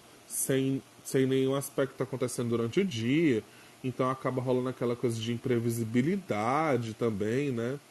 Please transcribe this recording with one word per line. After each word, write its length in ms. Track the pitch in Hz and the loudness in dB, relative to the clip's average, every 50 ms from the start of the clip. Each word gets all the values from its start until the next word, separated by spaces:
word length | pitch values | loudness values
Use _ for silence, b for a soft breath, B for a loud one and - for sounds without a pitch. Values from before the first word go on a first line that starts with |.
| - - - - - - | -20 -20 -20 -20 -16 -10
Sem, 540 | - - - - 139 135 135 135 135 135 - - - - - | -6 -4 -2 0 2 2 2 2 0 -2 -4 -8 -18 -20 -8
sem 240 | - - 139 135 131 | 0 2 4 4 4
nenhum 260 | 135 135 131 131 135 | 4 4 2 2 2
aspecto 480 | 139 139 - - - 139 131 - - | 0 -4 -4 -2 -2 -2 -2 -2 -4
acontecendo 480 | 135 123 - 123 131 123 - - 123 117 | -6 -4 -4 -2 -4 -4 -2 -2 -2 0
durante 300 | 117 117 117 117 117 175 | 0 0 0 0 2 2
o 60 | 202 | 0
dia. 580 | 190 139 113 110 120 135 156 170 156 123 107 - B B B B B B B B | 0 0 -2 0 2 2 4 4 4 4 2 0 B B B B B B B B
Então 260 | 131 120 - 135 127 | -6 -2 0 0 0
acaba 320 | 131 - - 139 127 131 | 0 -2 -2 -4 -2 -2
rolando 280 | 123 131 127 127 127 131 | 0 0 0 0 0 -2
aquela 260 | 123 - 131 120 120 | -4 -2 -2 -2 -2
coisa 240 | 120 - 123 113 113 | 0 -2 -2 -2 -2
de 140 | 110 113 120 | -2 -4 -4
imprevisibilidade 1600 | 117 - 135 123 117 113 117 117 117 117 110 113 120 123 156 196 202 175 - 110 104 107 117 127 151 160 160 135 120 120 110 110 | -2 0 0 0 2 2 0 -2 -2 -2 0 2 2 2 2 0 -2 -2 -2 -2 -2 0 0 0 2 2 2 2 0 0 -2 -4
também, 560 | - 127 117 110 95 104 107 113 131 147 143 | -2 -2 -2 0 0 -2 -2 0 0 -2 -2
né? 280 | 127 117 113 120 135 143 - - | -2 -4 -4 -4 -6 -8 -12 -16